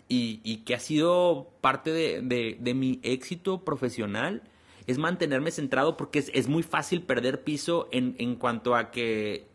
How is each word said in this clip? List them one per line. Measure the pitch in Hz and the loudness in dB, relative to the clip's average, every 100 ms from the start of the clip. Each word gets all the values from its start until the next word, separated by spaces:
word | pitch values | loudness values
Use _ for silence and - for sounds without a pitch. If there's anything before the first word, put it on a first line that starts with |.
| - | 0
y, | 123 117 110 | 0 0 -4
y | 110 110 | -6 -6
que | - | -2
ha | 123 | -4
sido | - 151 170 180 175 147 143 - | 0 2 4 6 4 2 -2 0
parte | 131 131 160 | 0 2 0
de, | 160 151 80 | 0 0 0
de, | 127 123 113 - | 0 0 0 -2
de | 120 | -2
mi | 127 131 127 | 0 0 0
éxito | - 131 - 175 190 185 | -2 -2 -4 -6 -4 -2
profesional | - 143 127 117 104 104 147 120 - _ - - - | -2 -2 -2 -2 -4 -2 -2 -4 -12 _ -20 -12 -4
es | 127 | 0
mantenerme | 160 180 160 131 156 | 0 0 0 0 0
centrado, | - 139 131 147 165 | -2 0 2 2 0
porque | 139 147 | -2 -2
es, | 139 | 0
es | 131 120 | 0 2
muy | 160 | 0
fácil | 165 156 151 180 | 0 -2 0 -2
perder | - 120 123 135 | 0 0 0 0
piso | - 143 - 170 - | -2 -4 0 -2 0
en, | 127 127 123 | -2 -2 -2
en | 120 120 | -4 -2
cuanto | 123 117 123 120 | -2 0 2 2
a | 113 | 0
que | 120 117 110 104 101 - | -2 -2 -2 -2 -6 -10